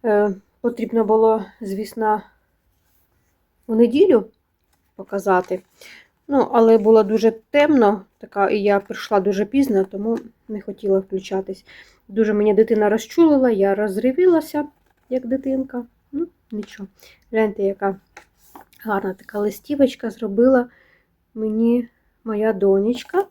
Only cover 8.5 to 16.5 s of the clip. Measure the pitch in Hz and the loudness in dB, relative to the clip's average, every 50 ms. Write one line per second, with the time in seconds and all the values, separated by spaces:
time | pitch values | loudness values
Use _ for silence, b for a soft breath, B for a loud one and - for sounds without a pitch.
8.5 | - 214 196 208 202 202 196 _ 220 - - - 220 202 185 202 196 190 208 202 | 0 0 0 2 0 0 -2 _ -14 -14 -8 -2 -2 0 0 0 -2 -2 -4 -2
9.5 | - 277 277 269 220 190 190 190 - 196 208 226 233 226 - - _ _ _ - | 0 0 0 2 2 0 -2 -2 -6 -8 -6 -4 -6 -6 -8 -14 _ _ _ -12
10.5 | 220 202 196 - 196 _ - 202 190 190 190 190 196 190 190 - 196 190 190 190 | -12 -12 -12 -12 -16 _ -2 0 0 0 -2 _ -8 -10 -8 -6 -6 -6 -6 -6
11.5 | 190 - _ B B B B B B B B _ 196 214 220 208 214 208 208 214 | -12 -16 _ B B B B B B B B _ -2 -2 0 0 0 0 2 2
12.5 | 202 196 226 226 233 214 214 208 208 220 - - - - 339 320 294 269 262 247 | 4 2 2 2 2 2 2 2 0 -2 -4 -6 0 2 4 4 4 4 2 2
13.5 | 226 190 190 196 196 202 208 214 185 202 240 254 254 302 370 370 339 320 311 - | 2 2 2 0 0 0 -2 -4 -4 -2 -2 -2 0 2 2 4 2 2 0 -2
14.5 | - 294 294 294 _ _ _ _ _ _ _ _ 254 254 254 226 262 269 269 277 | -6 -8 -8 -8 _ _ _ _ _ _ _ _ -6 -6 -4 -4 -6 -4 -4 -4
15.5 | 269 262 269 269 - 247 240 - _ _ _ _ - 277 339 339 _ _ _ _ | -4 -4 -6 -6 -10 -12 -12 -12 _ _ _ _ -8 -8 -8 -8 _ _ _ _